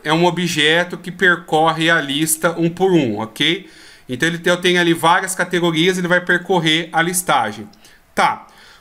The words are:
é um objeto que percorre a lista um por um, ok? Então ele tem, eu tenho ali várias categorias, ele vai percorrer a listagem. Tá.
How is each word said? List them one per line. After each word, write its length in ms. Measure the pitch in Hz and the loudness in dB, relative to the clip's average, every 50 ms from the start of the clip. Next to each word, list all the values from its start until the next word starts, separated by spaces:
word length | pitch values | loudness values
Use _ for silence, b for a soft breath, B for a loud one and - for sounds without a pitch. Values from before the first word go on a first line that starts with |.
| - | -4
é 80 | 151 | 0
um 140 | 156 165 175 | 2 2 2
objeto 720 | 175 165 175 180 160 135 151 147 151 160 175 180 175 180 - | 2 2 0 -4 -2 0 0 2 2 2 2 0 -2 -6 -12
que 120 | - 180 | -12 -12
percorre 760 | 175 - 196 180 175 170 - - 160 156 160 165 160 160 160 165 | -4 0 2 2 2 0 -2 -2 0 2 2 2 2 0 0 2
a 120 | 170 160 | 2 2
lista 540 | 143 139 135 147 156 156 - - - 170 170 170 | 0 -2 -2 -2 -2 -2 -2 -2 -2 -2 0 0
um 100 | 165 170 | -2 -2
por 240 | 170 180 185 190 | 0 0 0 2
um, 280 | 180 160 135 117 104 107 | 4 2 2 0 -2 -4
ok? 480 | 110 110 - - 147 156 175 196 175 B B B B B B B B B | -6 -8 -4 -2 -2 -2 -2 -2 -6 B B B B B B B B B
Então 200 | 127 127 160 165 | -4 -2 -2 -2
ele 100 | 170 170 | -2 -2
tem, 140 | 170 180 | 0 0
eu 80 | 175 175 | 0 2
tenho 200 | 180 180 180 180 | 2 0 2 2
ali 120 | 175 170 | 2 2
várias 420 | 165 160 160 165 180 190 190 185 - | 0 2 4 2 2 2 0 -4 -4
categorias, 600 | - 180 180 180 170 175 170 165 156 170 185 185 | -6 -4 -2 -2 0 0 0 2 2 2 2 0
ele 100 | 185 180 | 0 0
vai 140 | 170 180 180 | 0 0 0
percorrer 720 | 180 185 180 175 175 - 190 175 160 160 156 165 175 165 | 0 0 -2 -2 0 0 0 0 2 2 0 0 -2 -2
a 80 | - 160 | -2 -2
listagem. 680 | 165 180 180 180 - - 147 131 113 107 104 110 101 - - b b b b b b _ - | 0 0 -2 -4 -2 0 0 0 0 -2 -6 -10 -14 -18 -20 b b b b b b _ -2
Tá. 320 | - 185 147 107 - - B B B B B B B | 0 0 0 0 -4 -12 B B B B B B B